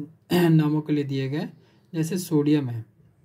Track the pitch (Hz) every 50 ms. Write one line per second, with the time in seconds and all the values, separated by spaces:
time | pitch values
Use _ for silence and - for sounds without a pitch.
0 | 147 - - _ _ _ 175 180 170 165 160 156 151 147 151 151 151 - 151 147
1 | 139 135 135 135 135 131 139 156 202 247 - - _ _ _ _ _ _ - 160
2 | 156 160 202 185 - - 156 147 143 147 151 147 135 123 120 117 113 - _ _
3 | _ _ _ _ _